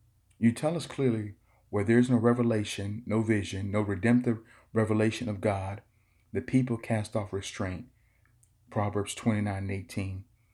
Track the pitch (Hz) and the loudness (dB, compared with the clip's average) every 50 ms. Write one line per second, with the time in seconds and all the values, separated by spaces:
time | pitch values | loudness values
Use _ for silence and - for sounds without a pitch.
0 | _ _ _ _ _ _ _ - 110 117 117 - - 156 170 160 - - - - | _ _ _ _ _ _ _ 0 2 2 2 2 0 -2 -2 -2 -4 -6 -4 0
1 | 139 123 113 110 104 104 101 - _ _ _ _ _ _ 98 101 101 107 117 120 | 0 0 0 0 -4 -6 -10 -14 _ _ _ _ _ _ -2 0 2 4 6 6
2 | 123 123 127 113 107 120 120 123 120 117 113 107 101 101 - - 98 101 104 110 | 6 6 4 4 6 4 4 4 2 2 2 0 -2 -4 -6 -6 -6 -6 -8 -8
3 | - - 104 113 110 107 110 101 92 - 98 98 101 98 95 107 107 101 101 92 | -4 -2 0 0 2 2 2 2 0 -2 -6 -6 -4 -2 0 0 0 0 -2 2
4 | 98 117 120 123 123 123 110 107 - - - - _ _ - 113 110 101 107 107 | 4 4 4 4 4 2 -2 -2 -6 -14 -20 -20 _ _ 0 0 2 2 2 2
5 | 110 110 110 - 123 107 104 95 - 107 98 98 95 95 101 107 - _ _ _ | 2 2 0 -2 -4 -6 -4 0 0 0 0 0 -4 -6 -8 -10 -14 _ _ _
6 | _ _ _ _ _ _ - 98 - - - 131 127 127 117 110 - - 117 107 | _ _ _ _ _ _ -6 -6 -2 0 2 2 2 2 -2 -4 -2 -2 -2 -2
7 | 104 - - 110 101 - - 98 - - - - 104 92 92 78 76 - _ _ | -2 -2 -4 -4 -4 -4 -6 -6 -6 -8 -6 -6 -6 -4 -6 -8 -10 -16 _ _
8 | _ _ _ _ _ _ _ _ _ _ _ _ _ _ - 113 104 104 95 104 | _ _ _ _ _ _ _ _ _ _ _ _ _ _ -4 -2 -2 0 -2 -2
9 | 101 - - - - 117 107 104 104 104 98 98 98 98 98 95 92 - - 104 | -4 -4 -8 -2 0 0 2 2 0 -2 -2 -4 -4 -6 -6 -6 -8 -8 -6 -6
10 | 95 95 95 95 98 - _ _ _ _ | -6 -6 -8 -10 -12 -16 _ _ _ _